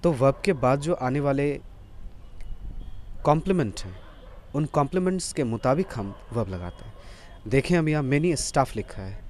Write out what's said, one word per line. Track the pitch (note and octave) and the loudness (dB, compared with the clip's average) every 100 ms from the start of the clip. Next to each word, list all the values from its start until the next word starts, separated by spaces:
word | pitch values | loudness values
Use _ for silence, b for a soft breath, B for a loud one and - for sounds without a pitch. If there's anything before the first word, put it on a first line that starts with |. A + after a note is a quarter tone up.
तो | F3 | 4
वर्ब | C3+ C3+ - | 6 4 4
के | - | 2
बाद | D3+ B2 C#3 | 4 4 4
जो | D3+ | 2
आने | F3 B2+ C#3+ | 0 2 2
वाले | C#3+ C3+ C#3+ C#3 - - - - - - - - - - - - - - - - | 2 2 2 -2 -8 -16 -16 -12 -12 -12 -14 -10 -8 -6 -6 -8 -8 -10 -10 -2
कॉम्प्लीमेंट | - D#3 F#3+ F#3 A2+ - | 2 4 4 2 2 -4
हैं, | F#2 F#2 - - - - - | -10 -10 -16 -18 -18 -18 -6
उन | D3 | -2
कॉम्प्लीमेंट्स | D3+ D3+ C#3+ F#3 F#3 F#3 - | 2 2 2 2 2 0 -4
के | - | -2
मुताबिक | B2 A2 B2+ D3 F#3+ | 0 2 2 2 0
हम | A#2 G2 - - | -4 -6 -8 -6
वर्ब | A#2 G2 | -4 -2
लगाते | F#2 F2 - | -4 -8 -10
हैं। | A2+ - B B B B A2 | -14 -14 B B B B 2
देखें, | C3+ - F3 | 2 4 4
हम | D#3 | 4
यहाँ | D3+ | 2
many | C3+ C#3+ F3 D3 - | 4 4 4 0 2
staff | D3 C3 | 2 2
लिखा | A2+ - - | -2 -6 -8
है | F#2+ G2 | -8 -10